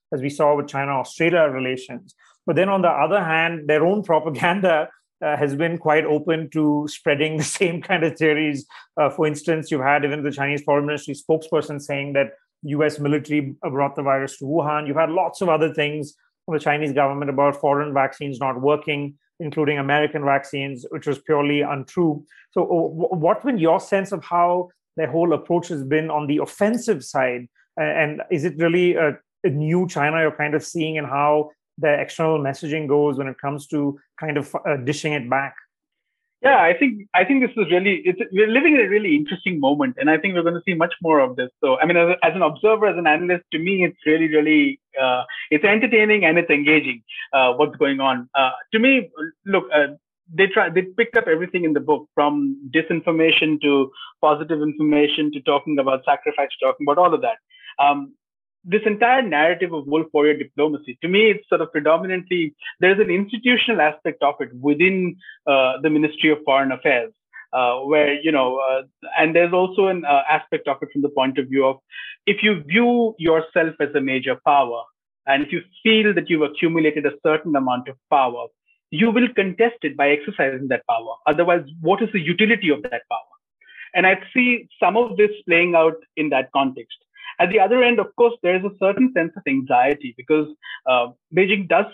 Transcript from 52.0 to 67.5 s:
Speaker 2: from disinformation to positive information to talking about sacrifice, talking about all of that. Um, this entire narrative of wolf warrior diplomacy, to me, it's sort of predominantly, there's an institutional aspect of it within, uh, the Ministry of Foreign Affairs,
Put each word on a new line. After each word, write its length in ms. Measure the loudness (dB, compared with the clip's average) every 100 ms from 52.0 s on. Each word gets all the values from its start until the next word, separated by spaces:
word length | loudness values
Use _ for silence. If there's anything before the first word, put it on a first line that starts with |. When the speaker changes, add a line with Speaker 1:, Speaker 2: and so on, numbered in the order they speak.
| -2
Speaker 2:
from 440 | 0 0 0 -2 -4 -4
disinformation 880 | -2 -2 -2 -2 2 2 2 0 0
to 280 | 2 2 0 -6 -20 -2
positive 400 | 0 0 -2 -4
information 720 | -2 -2 2 2 2 0 -2
to 80 | -2
talking 380 | -2 -2 0 -2
about 240 | 0 0 0
sacrifice, 440 | -2 -2 -4 -4 -2
talking 240 | -2 0 0
about 120 | 4
all 160 | 4
of 80 | 2
that. 160 | -2 -6 _ _ -10 0
Um, 340 | 2 2 -4 _ _ _ _ _ -4
this 160 | -2 0
entire 360 | 2 2 2
narrative 520 | 2 2 2 0 -4
of 120 | -6 -2
wolf 200 | -2 0
warrior 240 | 2 2 2
diplomacy, 600 | -4 -2 -2 -2 -10 -8
to 80 | -2
me, 220 | 2 4
it's 180 | 2 -2
sort 100 | -4
of 100 | -2
predominantly, 800 | -2 2 2 0 -6 -4 -4 -4 -8 -18 0
there's 180 | 2 4
an 120 | 2
institutional 720 | 0 -4 -2 0 2 0 2
aspect 420 | 0 0 -6 -2
of 120 | -2 -2
it 120 | -8
within, 640 | -4 0 4 4 2 -2 -6 -16 -6 2
uh, 360 | 4 4 2
the 80 | 0
Ministry 420 | 2 0 2 0
of 60 | 2 2
Foreign 260 | 2 2
Affairs, 400 | 0 0 0 0 -10 _ -20 -6